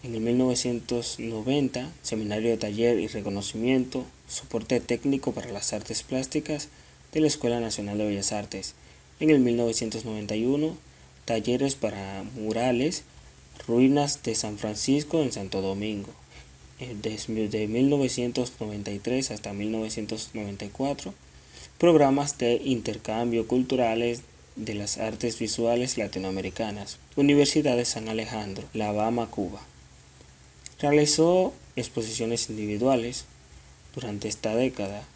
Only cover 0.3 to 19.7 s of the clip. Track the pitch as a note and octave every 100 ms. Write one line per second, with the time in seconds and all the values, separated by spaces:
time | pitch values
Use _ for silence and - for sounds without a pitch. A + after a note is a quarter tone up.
0.3 | B2 B2+ A#2+ B2 A#2+ - A#2+ A#2 - A2+
1.3 | A2+ A2+ C#3+ C3 B2 C#3 - - A2+ G#2
2.3 | G#2+ A2+ A2+ G#2+ G#2 A#2+ A2+ G#2+ A2 G2+
3.3 | G2+ G#2 A2 A#2+ C3 B2+ C3 B2+ - -
4.3 | - - A2+ - B2 - A#2+ C#3 C#3 C3+
5.3 | A#2+ A#2+ G2+ - G#2+ G2+ A2 - C3 C3+
6.3 | D3+ D3+ D3+ - - - - - D#3 D3+
7.3 | - A#2+ A#2+ A2+ G#2+ G#2 G#2 G#2+ G2+ G2+
8.3 | G#2+ G#2 F#2+ - - - - - - D#3
9.3 | D3 B2 A#2 A#2 A2 A2+ A2 A#2 G#2+ G#2
10.3 | G#2+ A#2+ C#3+ D#3 E3+ - - - - -
11.3 | A2+ A2 B2+ C#3 - G#2+ G2+ G2 G2 G#2
12.3 | B2+ G#2+ A2 B2+ A#2+ C#3+ F#3 - - -
13.3 | - - - - A#2 C3+ C#3+ C#3+ - -
14.3 | A2 G#2+ G#2 G#2+ G#2+ - C#3+ D3 E3 C3
15.3 | G#2+ G2 G2 F#2+ G2 G#2+ G2+ G2+ - -
16.3 | - - - - - B2+ G#2 A2 A2 -
17.3 | A2 G#2 G#2+ G#2 A2+ C#3 C#3+ C3 B2+ A#2+
18.3 | A#2+ B2 - G#2+ G#2 G#2 G2+ G#2+ B2+ C3
19.3 | G#2+ G#2 G2+ G#2